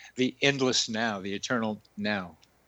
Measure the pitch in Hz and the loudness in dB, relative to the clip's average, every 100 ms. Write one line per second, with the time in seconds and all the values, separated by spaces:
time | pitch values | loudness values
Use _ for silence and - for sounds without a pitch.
0 | - - 127 - 139 139 131 113 - 110 | -12 0 0 4 2 4 2 2 0 0
1 | 117 101 98 98 - 123 110 104 _ - | 0 -2 -4 -6 -2 0 0 -2 _ -6
2 | 104 104 87 - _ _ | -2 -2 -4 -14 _ _